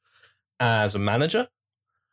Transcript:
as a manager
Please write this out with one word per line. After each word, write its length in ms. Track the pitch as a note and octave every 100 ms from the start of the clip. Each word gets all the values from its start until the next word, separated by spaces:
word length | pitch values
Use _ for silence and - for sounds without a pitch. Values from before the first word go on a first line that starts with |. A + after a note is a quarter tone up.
| _ _ _ _ _ -
as 360 | A#2+ A2 G#2+
a 40 | G2+
manager 500 | G2+ A2+ D#3 A3 B3 _ _ _ _ _ _